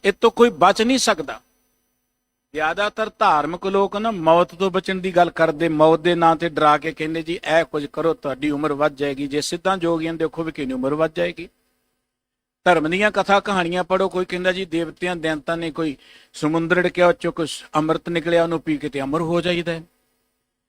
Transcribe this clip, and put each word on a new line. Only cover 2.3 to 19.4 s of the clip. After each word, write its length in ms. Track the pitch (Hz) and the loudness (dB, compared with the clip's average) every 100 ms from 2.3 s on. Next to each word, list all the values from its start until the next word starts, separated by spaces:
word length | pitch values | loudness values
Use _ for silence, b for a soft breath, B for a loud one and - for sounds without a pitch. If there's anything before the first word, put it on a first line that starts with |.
| _ _ | _ _
ਜ਼ਿਆਦਾਤਰ 560 | 151 156 175 208 - 220 - | -4 -2 -2 -4 -2 -6 0
ਧਾਰਮਿਕ 480 | 202 151 147 175 190 | 4 4 2 -4 -2
ਲੋਕ 300 | 196 196 202 | 0 0 -2
ਨਾ 140 | 226 | -4
ਮੌਤ 440 | 196 160 170 175 | 0 4 4 4
ਤੋਂ 160 | 170 190 | -2 -2
ਬਚਣ 240 | 185 190 | -2 -4
ਦੀ 220 | 190 185 175 | -4 0 2
ਗੱਲ 140 | 175 | 2
ਕਰਦੇ, 380 | - 160 147 165 | 2 0 2 0
ਮੌਤ 320 | 151 156 160 | 4 6 6
ਦੇ 140 | 165 | 2
ਨਾਂ 220 | 175 165 160 | 4 4 4
ਤੇ 120 | 170 | -2
ਡਰਾ 300 | 147 151 147 | 2 4 4
ਕੇ 140 | 156 | 0
ਕਹਿੰਦੇ, 300 | 156 156 160 | -6 -6 -6
"ਜੀ 180 | 160 175 - 160 | -6 -6 0 0
ਇਹ 60 | |
ਕੁਝ 220 | 160 156 143 | 2 -4 -6
ਕਰੋ, 280 | - 160 | -4 -2
ਤੁਹਾਡੀ 360 | - 143 131 147 | -2 -4 -4 -4
ਉਮਰ 220 | 143 151 | -2 -2
ਵੱਧ 220 | 139 151 | 0 -2
ਜਾਏਗੀ।" 320 | 135 143 135 143 | 0 -4 -4 -6
ਜੇ 140 | 147 | -4
ਸਿੱਧਾਂ 380 | - 175 190 190 | -6 -4 -4 -2
ਜੋਗੀਆਂ 360 | 165 165 160 | -2 -2 -4
ਦੇਖੋ 280 | 165 160 160 | -4 -6 -6
ਵੀ 100 | 160 | -8
ਕਿੰਨੀ 220 | 156 131 | -8 -6
ਉਮਰ 200 | 131 131 | -4 -4
ਵੱਧ 180 | 151 160 175 | -2 -2 -2
ਜਾਏਗੀ। 320 | 175 170 170 _ _ _ _ _ _ _ _ _ _ _ | -6 -6 -16 _ _ _ _ _ _ _ _ _ _ _
ਧਰਮ 260 | 180 165 156 | 0 2 0
ਦੀਆਂ 200 | 185 214 | 0 0
ਕਥਾ 300 | 202 190 196 | 0 2 2
ਕਹਾਣੀਆਂ 440 | 208 196 170 180 | 2 -2 -2 -2
ਪੜ੍ਹੋ, 240 | 175 185 190 | -2 0 0
ਕੋਈ 160 | 185 | -2
ਕਹਿੰਦਾ 280 | 185 180 185 | -4 -2 -2
ਜੀ 120 | 180 | -2
ਦੇਵਤਿਆਂ 520 | 180 165 165 - 180 175 | -4 -4 -6 -6 -6 -4
ਦੈਂਤਾਂ 400 | 160 156 - 170 | -4 -4 -6 -6
ਨੇ 140 | 165 | -6
ਕੋਈ 260 | 170 160 135 b b b | -6 -6 -8 b b b
ਸਮੁੰਦਰ 500 | - 151 165 165 175 | -6 -2 0 0 0
ਡਕਿਆ, 240 | 175 180 175 | 0 4 2
ਉਹ 60 | |
ਚੋਂ 200 | 170 170 | 2 -4
ਕੁਛ 320 | 170 156 - - 156 | -4 -6 -8 -6 -2
ਅੰਮ੍ਰਿਤ 320 | 156 160 175 | 0 -2 -4
ਨਿਕਲਿਆ, 340 | 170 165 170 | -6 0 2
ਉਹਨੂੰ 180 | 170 165 | 2 -2
ਪੀ 160 | 160 147 | -4 -6
ਕੇ 120 | 143 | -6
ਤੇ 120 | 135 | -6
ਅਮਰ 200 | 135 156 | -4 -2
ਹੋ 200 | 160 175 | -2 -2